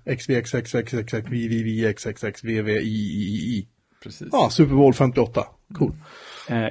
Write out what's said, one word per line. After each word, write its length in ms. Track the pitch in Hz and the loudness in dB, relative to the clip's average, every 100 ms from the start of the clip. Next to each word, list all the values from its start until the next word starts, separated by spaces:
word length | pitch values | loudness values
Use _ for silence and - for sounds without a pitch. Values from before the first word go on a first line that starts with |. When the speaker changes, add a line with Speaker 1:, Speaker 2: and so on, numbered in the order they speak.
| - | -6
Speaker 1:
X 240 | 127 - | -4 0
V 60 | 123 | 0
X 180 | 113 | 0
X 220 | 127 113 120 | -4 -2 -4
X 180 | 110 | -2
X 200 | 123 113 | -4 -4
X, 140 | 113 113 | -6 -4
V 180 | 120 113 | -4 -2
V 160 | 113 | -2
V 220 | 113 110 110 | 0 0 0
X 200 | 101 113 | 0 -6
X 180 | - | -6
X, 200 | 107 - | -8 -6
V 180 | 113 110 | -4 -2
V 100 | 107 | 0
I 120 | 107 | 0
I 720 | 110 107 101 101 101 104 101 110 | 0 -2 -2 -2 -2 -2 -2 -4
I. 100 | - _ _ _ | -6 _ _ _
Speaker 2:
Precis. 260 | - - - | -18 -14 -2
Speaker 1:
Ja, 180 | 269 117 | 2 2
Super 260 | - 139 139 | 4 4 8
Bowl 180 | 139 | 6
femtioåtta. 540 | 127 131 127 117 - - _ _ - | 6 2 2 0 -2 -6 _ _ -2
Cool. 140 | 143 - - - - - - | -2 -2 -16 -20 -20 -18 -4
Speaker 3:
Eh, 180 | 117 113 | -2 -2